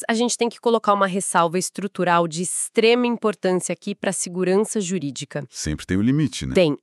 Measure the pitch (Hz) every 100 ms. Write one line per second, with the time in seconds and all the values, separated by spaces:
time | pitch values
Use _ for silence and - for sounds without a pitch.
0 | - 226 240 - 233 - 240 226 208 202
1 | 196 190 - 180 170 180 - - 196 -
2 | 175 170 170 156 180 - - - 226 247
3 | 240 233 214 202 185 180 - 175 - 202
4 | 196 180 185 175 180 190 214 220 175 185
5 | 139 120 143 147 131 - 78 76 - 92
6 | 113 143 151 - 67 185 165 139